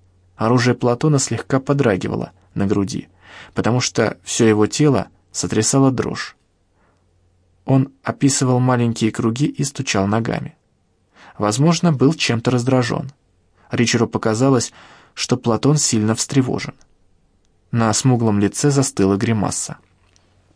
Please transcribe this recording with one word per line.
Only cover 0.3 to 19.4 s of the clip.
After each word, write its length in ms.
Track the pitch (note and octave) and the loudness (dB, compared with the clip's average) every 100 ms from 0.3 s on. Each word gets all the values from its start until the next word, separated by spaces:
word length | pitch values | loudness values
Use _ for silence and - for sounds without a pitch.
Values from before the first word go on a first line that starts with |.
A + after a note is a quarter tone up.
| - | -4
Оружие 400 | A2 B2 A#2+ A#2+ | 0 2 2 0
Платона 420 | B2 A#2+ D#3 C#3+ | 0 0 0 0
слегка 400 | - A#2 - C3+ | 0 -6 -4 -4
подрагивало 720 | C3+ C#3+ B2 F#2 G#2 A#2 A#2 - _ | 0 0 0 0 -2 -6 -8 -14 _
на 140 | - G2 | -4 -2
груди, 400 | G2+ G2 - - _ - - - | 0 -2 -6 -12 _ -20 -20 -10
потому 280 | - G#2+ B2 | -4 -2 0
что 380 | - - A2+ - | -2 -2 -2 -4
все 240 | - - A2+ | -6 2 4
его 220 | G#2+ G#2 | 4 2
тело 400 | - D3+ A#2+ F2+ _ _ | 2 2 0 -4 _ _
сотрясало 580 | - F2+ A2 A2 C3+ C3+ | -10 -4 -2 0 2 2
дрожь. 460 | A#2+ - - - - _ _ _ _ _ _ _ _ _ _ _ _ | 2 -4 -6 -12 -18 _ _ _ _ _ _ _ _ _ _ _ _
Он 280 | - C3+ C3 _ | 0 2 2 _
описывал 560 | - C3 C#3+ C3 C3 B2 | -8 0 0 2 2 2
маленькие 500 | B2+ B2 A#2+ A2+ A2 | 2 2 0 0 -2
круги 360 | - A#2 A#2+ D3 | 0 -2 0 -2
и 180 | - | -2
стучал 420 | C#3+ - B2 G2+ G2 | -6 -6 -4 -2 0
ногами. 480 | A2+ A2+ - - - _ _ _ _ _ _ - - | 0 -2 -4 -8 -14 _ _ _ _ _ _ -18 -4
Возможно, 540 | G#2 A2 D#3 E3 F3 | -2 2 2 2 0
был 220 | C3+ C3 | 2 2
чем-то 380 | - - A#2 B2 | 2 -2 -2 0
раздражен. 580 | B2 A#2+ B2+ A#2 - C3 - _ _ _ _ _ | 0 2 0 0 -4 -8 -14 _ _ _ _ _
Ричарду 340 | A#2 A#2 A#2 A#2 | -2 0 0 0
показалось, 640 | G#2+ A2 A2 C3+ C3 - - - - _ | -2 -2 0 2 2 0 -10 -20 -20 _
что 220 | - - C3+ | -10 -4 -2
Платон 400 | A#2+ A2 C3+ D3+ | 0 0 2 0
сильно 380 | - A2+ G#2+ | 0 0 0
встревожен. 600 | A2+ - C3+ B2+ - - - _ _ _ _ _ _ _ _ _ | -2 -2 0 0 -4 -8 -14 _ _ _ _ _ _ _ _ _
На 200 | A#2+ A2+ | -2 0
смуглом 480 | G#2+ C3+ B2 A2+ G2+ | 2 2 2 2 2
лице 300 | G2+ - D3 | 0 0 0
застыла 460 | C#3 C3 - G2 G2 | 2 0 0 2 2
гримаса. 640 | G2 A2 | 0 0